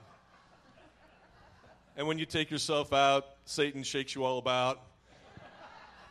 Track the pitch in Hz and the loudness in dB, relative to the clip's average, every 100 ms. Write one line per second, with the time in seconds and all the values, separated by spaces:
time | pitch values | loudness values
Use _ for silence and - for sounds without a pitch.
0 | - - _ - - - - - - _ | -14 -20 _ -20 -20 -20 -20 -20 -20 _
1 | - - - - - - - - - 139 | -20 -20 -20 -20 -20 -20 -20 -20 -14 -4
2 | 151 160 156 160 151 151 - 147 143 139 | -2 -2 -2 -2 -2 -2 0 0 2 6
3 | 139 139 139 - - - 147 139 127 139 | 6 4 0 -10 -6 -2 -2 -2 -4 -4
4 | 131 139 127 127 127 127 127 127 - _ | -4 -2 0 0 0 2 2 -2 -10 _
5 | _ - - - - - - - - - | _ -20 -20 -20 -20 -20 -20 -20 -20 -20
6 | - | -20